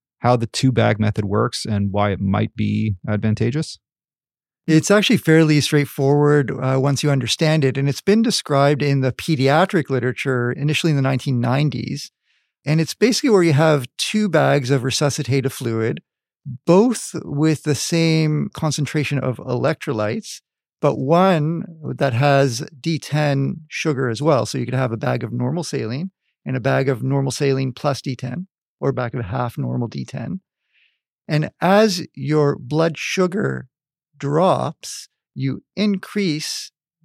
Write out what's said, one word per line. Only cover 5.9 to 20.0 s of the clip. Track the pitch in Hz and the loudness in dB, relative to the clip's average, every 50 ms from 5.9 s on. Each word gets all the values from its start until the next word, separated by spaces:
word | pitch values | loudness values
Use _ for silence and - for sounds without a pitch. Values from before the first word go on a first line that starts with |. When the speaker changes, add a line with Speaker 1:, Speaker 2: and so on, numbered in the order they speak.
| - - 139 139 143 147 147 147 147 147 135 113 | -2 -2 0 2 2 4 4 4 4 2 2 0
Speaker 2:
uh, | - - 135 131 135 135 | -4 -4 -2 -2 0 0
once | 131 143 139 - | 2 0 0 0
you | - 147 | 0 0
understand | 139 135 123 113 - - 165 156 156 160 135 | 0 0 0 -2 -2 0 2 2 2 2 2
it. | 135 127 135 | 0 0 0
And | 139 143 | -2 -2
it's | 131 - | -2 -2
been | - - 208 226 | 0 2 2 4
described | 226 247 - - - - 143 139 139 143 151 135 147 | 4 2 0 -2 -2 0 2 4 4 4 4 2 2
in | 143 139 139 | 2 2 2
the | 131 131 123 | 2 0 -2
pediatric | - - - 160 123 131 135 143 160 190 190 - 175 131 - | -2 -2 -2 0 2 2 4 4 4 4 2 2 0 0 0
literature | 135 127 113 127 120 - - 143 127 123 120 120 | -2 -2 -2 -2 -4 -2 -2 -2 0 0 0 -2
initially | 131 - 139 147 151 - - 170 | -2 -2 -2 -2 0 0 0 2
in | 151 139 | 2 2
the | |
nineteen | 135 135 135 123 - 143 131 120 | 2 2 0 0 -2 -2 -2 0
nineties. | 120 120 123 139 151 151 - 120 - - 143 147 - - _ _ _ _ _ _ _ _ _ _ - | 0 0 0 2 0 0 -2 -4 -6 -8 -8 -10 -10 -14 _ _ _ _ _ _ _ _ _ _ -2
And | 143 156 160 | 0 0 0
it's | 160 - - | 0 -2 0
basically | - 208 240 233 - - 269 | 2 2 2 2 2 2 4
where | 214 190 | 4 6
you | 175 165 147 | 6 6 4
have | 135 165 160 151 143 123 - _ - | 4 6 4 4 2 0 -4 _ -8
two | - - - 214 214 202 | -6 -2 -2 0 0 2
bags | 160 156 139 135 139 147 131 120 | 2 2 4 4 2 2 2 0
of | 139 131 | 0 0
resuscitative | 113 131 120 - 156 143 - - 143 - 135 139 123 135 - | 0 -2 -2 0 0 0 0 -2 -2 -2 -2 0 -2 -2 -4
fluid, | - 123 117 113 113 110 117 - - - _ _ _ _ _ _ _ - 143 123 - _ | -6 -6 -4 -2 -2 -2 -2 -4 -6 -10 _ _ _ _ _ _ _ -16 -14 -14 -4 _
both | - 170 190 226 254 220 - - - - 151 - | 4 6 6 6 4 2 -2 -6 -10 -10 -10 -8
with | 160 147 143 156 160 156 - - | -6 -2 0 2 2 2 0 0
the | 151 143 | -2 -2
same | - - - 175 165 165 165 160 160 160 151 151 147 143 139 - | -2 -2 0 0 2 2 4 2 2 2 2 0 0 -2 -4 -6
concentration | - - 156 143 - 143 - - 156 139 - 147 131 | -4 -4 -2 -2 -2 -4 -2 -2 -2 -2 -2 -2 -2
of | 127 127 120 - | -2 -2 -4 -4
electrolytes, | - 127 123 123 123 143 180 - - 156 123 107 | -6 -6 -4 0 0 0 -2 -2 -4 -6 -4 -2